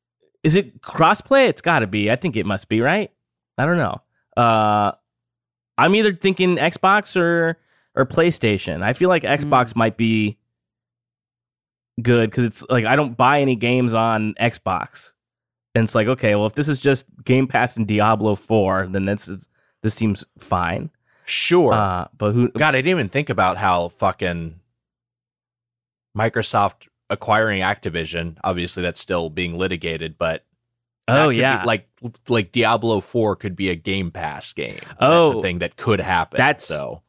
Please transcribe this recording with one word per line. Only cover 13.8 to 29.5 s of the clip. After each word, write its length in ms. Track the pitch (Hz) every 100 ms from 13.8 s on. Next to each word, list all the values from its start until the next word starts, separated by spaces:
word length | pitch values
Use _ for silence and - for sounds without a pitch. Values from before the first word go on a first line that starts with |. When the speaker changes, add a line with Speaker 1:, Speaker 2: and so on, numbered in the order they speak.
| 123 113
Speaker 1:
on 400 | 113 110 107 -
Xbox. 720 | 117 - 95 90 - - - _ _ _ _ _ _
And 100 | 117
it's 120 | 113 117
like, 120 | 110
okay, 280 | 131 110 104
well, 100 | 110
if 80 |
this 140 | 151 147
is 80 | 135
just 260 | 139 131 - -
Game 240 | - 127 135
Pass 300 | 113 120 113
and 100 | 104
Diablo 480 | 104 107 110 107 101
four, 520 | - 110 95 95 92
then 160 | 95 98
that's, 240 | 104 - 95 - _ _ _
this 120 | 107 -
seems 280 | 110 95 - -
fine. 540 | - 90 85 95 160 _ _ _ -
Speaker 3:
Sure. 480 | - - 175 135
Speaker 1:
Uh, 340 | 107 98 90 - -
but 180 | 104
who 160 | 117 120
Speaker 3:
God, 260 | - 151 131
I 40 |
didn't 120 | 151
even 180 | 180 101
think 200 | 139 147
about 280 | 107 92 95
how 320 | 101 90 87
fucking 680 | - 98 - 90 85 82 82 _ _ _ _ _ _ _ _ _ _ _ _ _ _ _ 101
Microsoft 680 | 113 117 - 110 101 - _ _ -
acquiring 500 | 101 - 107 110 98
Activision, 760 | 92 104 95 82 80 85 82 80
obviously 380 | 95 87 85 92
that's 180 | 87 -
still 300 | - 90 82
being 260 | 80 87